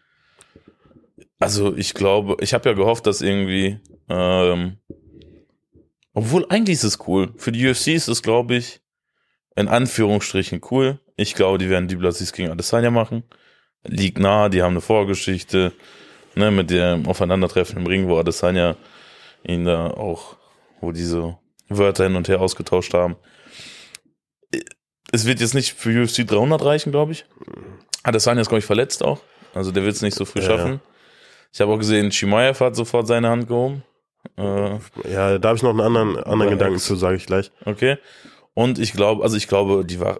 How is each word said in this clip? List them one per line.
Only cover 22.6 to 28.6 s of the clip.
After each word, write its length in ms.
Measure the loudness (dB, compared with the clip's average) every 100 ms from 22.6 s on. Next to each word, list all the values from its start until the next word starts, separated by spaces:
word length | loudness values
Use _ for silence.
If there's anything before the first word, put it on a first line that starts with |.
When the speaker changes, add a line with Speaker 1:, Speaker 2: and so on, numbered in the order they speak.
| -2 -2 0
Speaker 1:
haben. 220 | 0 0 -4 _ _ -20 -20 -20 -20 -20 -20 _ _ _ _ -10 -10 -10 -20 _ _ -4
Es 140 | -2 0
wird 140 | 0
jetzt 140 | 0
nicht 200 | -2 -4
für 160 | -4 0 2
U 40 |
F 100 | 2
C 100 | -2
dreihundert 400 | 0 2 2 2
reichen, 280 | 2 0 0
glaub 180 | -2 -2
ich. 140 | -4 -14 -20 -20 -18 -20 -20 -14 -6
Adesanya 380 | -2 0 2 2
ist, 80 | 2
glaub 100 |
ich, 60 | 0